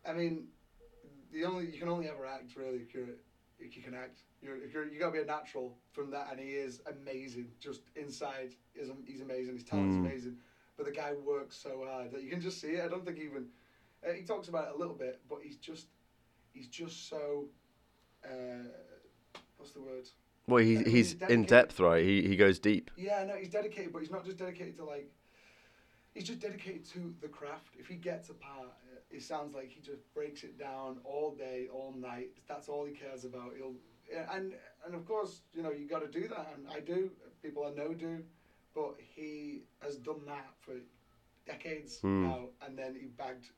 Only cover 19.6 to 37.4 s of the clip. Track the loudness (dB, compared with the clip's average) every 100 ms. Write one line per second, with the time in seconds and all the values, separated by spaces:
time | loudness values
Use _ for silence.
19.6 | -18 -14 -8 -8 -10 -20 _ _ 8 10
20.6 | 10 10 10 10 8 4 6 8 12 12
21.6 | 12 8 10 10 10 8 8 10 10 12
22.6 | 6 6 2 -6 0 0 0 -4 -2 -2
23.6 | -2 -4 -6 -6 -4 -6 -6 -6 -6 -6
24.6 | -10 -10 -8 -8 -10 -20 _ -20 -20 -20
25.6 | -20 -20 _ -20 _ -8 -6 -4 -4 -4
26.6 | -8 -8 -8 -8 -8 -8 -12 -10 -10 -10
27.6 | -14 -20 -12 -6 -4 -4 -8 -16 -14 -14
28.6 | -14 -18 -20 -20 _ -14 -6 -6 -6 -10
29.6 | -12 -16 -14 -14 -10 -6 -6 -8 -14 -12
30.6 | -8 -6 -6 -8 -4 0 -2 -2 -6 -6
31.6 | -6 -8 -8 -8 -8 -8 -10 -12 -12 -10
32.6 | -4 -4 -4 -8 -12 -10 -10 -10 -10 -10
33.6 | -10 -10 -16 -20 -10 -8 -4 -4 -6 -8
34.6 | -16 -16 -10 -10 -2 -2 -2 -8 _ -6
35.6 | -4 -4 -4 -4 -2 -4 -4 -6 -8 -10
36.6 | -10 -8 0 0 0 -4 -20 -12